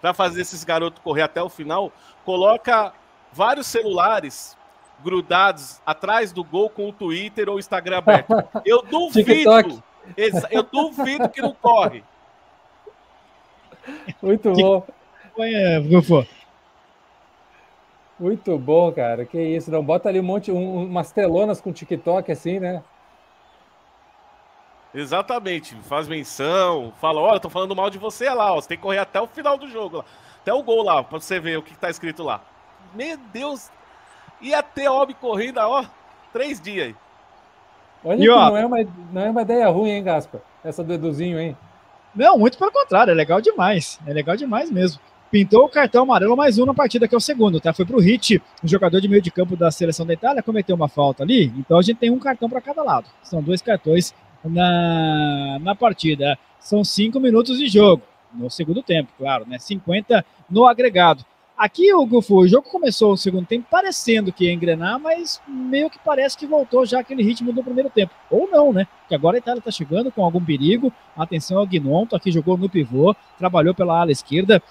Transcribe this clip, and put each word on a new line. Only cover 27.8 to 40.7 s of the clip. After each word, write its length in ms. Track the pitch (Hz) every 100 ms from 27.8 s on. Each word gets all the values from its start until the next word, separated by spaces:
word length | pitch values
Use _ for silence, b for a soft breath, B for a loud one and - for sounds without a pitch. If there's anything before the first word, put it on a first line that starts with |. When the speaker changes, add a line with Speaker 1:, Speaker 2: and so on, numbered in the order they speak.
| 196
Speaker 1:
de 80 | 190
você 320 | 214 208 254
lá, 240 | 254 208
ó. 60 | 165
Você 80 | -
tem 80 | 170
que 40 |
correr 160 | 196 196
até 220 | 190 196
o 60 | 214
final 320 | - 294 277
do 100 | 277
jogo, 300 | 226 196 160
lá. 60 | - b b b
Até 140 | -
o 80 | 247
gol 220 | 269 226
lá, 180 | 208 156
pra 180 | 123 156
você 200 | - 185
ver 180 | 165 160
o 40 |
que 140 | 156 -
tá 140 | 180
escrito 320 | 170 170 156
lá." 180 | 151 104 - _ _ _ _
Meu 240 | 202 294 311 233
Deus! 360 | 220 285 269 - _ _ b b b b _
Ia 200 | 240 294
ter 260 | 302 - 277
homem 280 | 262 269 269
corrida, 480 | 247 202 240 247 214
ó, 180 | 269 240 _ _ _ _
três 300 | 233 285 240
dias 280 | 165 196 127
aí. 80 | 107 _ _ _ _ _ _ _ _ _ _
Speaker 2:
Olha 140 | 160 208
Speaker 3:
E, 40 |
Speaker 2:
que 60 | 220
Speaker 3:
ó, 220 | 240 180
Speaker 2:
não 60 | 208
é 80 | 240
uma, 200 | 240 202 175 170
não 80 | 185
é 80 | 208
uma 120 | 226
ideia 260 | 214 240 220
ruim, 220 | 175 214
hein, 140 | 202
Gaspa? 380 | 185 160 - 110 - _
Essa 220 | 160